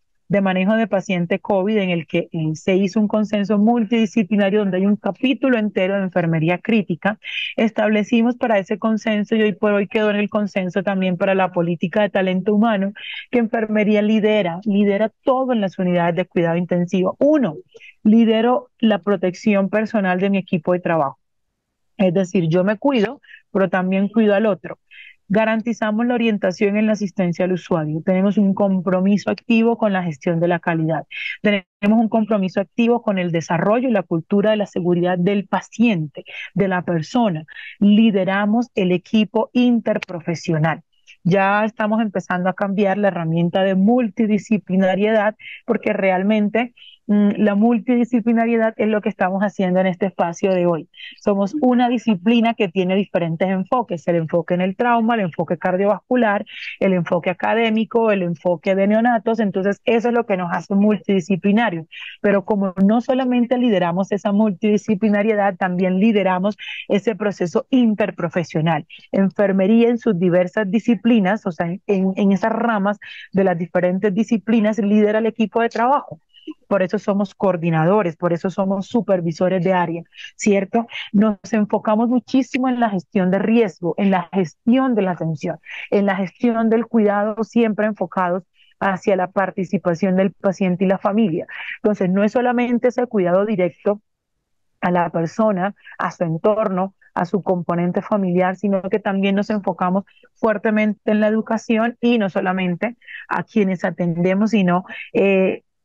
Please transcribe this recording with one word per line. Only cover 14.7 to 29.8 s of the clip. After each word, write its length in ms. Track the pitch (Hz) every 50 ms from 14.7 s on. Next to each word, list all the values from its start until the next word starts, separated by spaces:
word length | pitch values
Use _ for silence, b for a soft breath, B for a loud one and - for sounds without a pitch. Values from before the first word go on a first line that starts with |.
| 196 202 208 202 196 202 214 220 - _ _
todo 300 | - 262 254 262 247 247
en 80 | 226
las 160 | 202 190 - -
unidades 380 | 190 180 180 175 170 170 175
de 100 | 165 180
cuidado 320 | - - 190 170 170 165 170
intensivo. 580 | 180 165 180 175 175 175 - 190 180 185 - -
Uno, 380 | 269 285 311 311 254 190 180 151 - B B B B B B B -
lidero 680 | 220 208 233 233 220 220 220 226 240 247 - - - _ _
la 200 | - 226 208 196
protección 680 | - 208 208 185 - 185 175 - - 226 208 196 196 190
personal 500 | 180 214 220 214 - 226 196 185 185 185
de 120 | 185 202
mi 80 | 196 196
equipo 340 | 180 - - 180 - - 180
de 60 | 175
trabajo. 400 | 175 175 170 160 147 135 - - _ _ _ _ _ _ _ _ _ _ _ _ _ _ _ -
Es 160 | 202 185 170
decir, 340 | 196 190 175 - 190 170 160
yo 140 | 160 180 180
me 140 | 196 220 202
cuido, 440 | - 277 285 240 196 202 269 - B B B B B _
pero 180 | - 185 196 180
también 400 | - 190 180 185 190 190 196 196
cuido 240 | 202 226 220 208 202
al 140 | 196 220 220
otro. 320 | 196 170 - 180 - - _ B B B B B B B _ -
Garantizamos 760 | 190 214 220 220 220 226 208 240 226 - 226 214 214 214 240
la 100 | 240 254
orientación 640 | 240 233 233 214 202 - 190 180 - 220 202 202 214
en 80 | 214
la 80 | 214 214
asistencia 520 | 196 208 185 - - 185 175 170 - 185
al 80 | 180 185
usuario. 500 | 170 - - 180 165 156 151 151 165 156
Tenemos 320 | - 185 185 190 202 190 214
un 160 | 202 196 196
compromiso 800 | - 208 196 190 185 170 196 185 185 185 196 208 190 - -
activo 460 | 208 180 - - 233 226 226 233 233
con 160 | 226